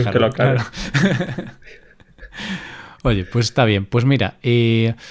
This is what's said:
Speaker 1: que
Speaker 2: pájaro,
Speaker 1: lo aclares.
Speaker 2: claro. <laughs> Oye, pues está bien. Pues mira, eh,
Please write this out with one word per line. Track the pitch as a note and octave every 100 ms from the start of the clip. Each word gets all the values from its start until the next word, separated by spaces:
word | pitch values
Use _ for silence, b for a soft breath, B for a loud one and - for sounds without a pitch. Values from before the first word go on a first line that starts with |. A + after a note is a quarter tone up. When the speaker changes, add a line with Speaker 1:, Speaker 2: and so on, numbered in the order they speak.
| A#2+
Speaker 1:
que | -
Speaker 2:
pájaro, |
Speaker 1:
lo | A2
aclares. | - B2+ B2+
Speaker 2:
claro. | A2+ - - C3+ F#3 - F3+ C3+ - -
<laughs> | - - - _ - - - - G#3 F#3+ - - - -
Oye, | C3 G#2
pues | F2+ A#2+ A2
está | -
bien. | A#2 G2+ G2+
Pues | B2+
mira, | B2+ C3+ F#2+ -
eh, | B2 A#2+ A#2 A2+ A2+ A#2 B